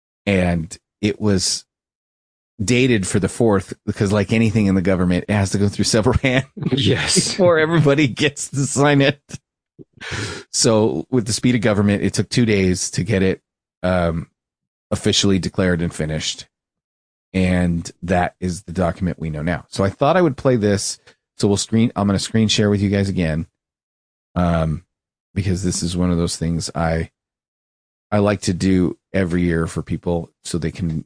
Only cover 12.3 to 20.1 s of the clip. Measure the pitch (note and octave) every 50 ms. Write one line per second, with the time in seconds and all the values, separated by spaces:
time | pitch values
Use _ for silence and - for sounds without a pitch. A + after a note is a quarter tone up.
12.3 | - B2+ A#2+ A2 G#2 G2 F#2+ F2+ F#2 - - - - - F2 G2 A2 F#2+ F#2+ F#2+
13.3 | E2 - _ _ _ _ _ _ _ _ - F2+ F#2 F2+ E2+ E2+ E2 E2 - -
14.3 | _ _ _ _ _ _ _ _ _ _ _ - G#2 - - G#2+ G2 - - G2+
15.3 | G2 F2+ E2 F2+ - - F#2+ F2+ F2 E2 F2 E2 - - D2+ D2+ D#2 D#2 - -
16.3 | - - - _ _ _ _ _ _ _ _ _ _ _ _ _ _ _ _ _
17.3 | - F#2+ F#2 F2+ F#2 F2+ F2+ F2 E2+ E2+ E2+ - - _ F2 E2+ F#2 F2 F2+ -
18.3 | - - F#2 F#2 E2+ - - - D#2+ F#2 F2+ E2 - - G2 F2 - - D#2+ D#2+
19.3 | D2+ D2+ D2+ F2 E2 D#2 - _ - - G2 G2 - - C#3 C#3+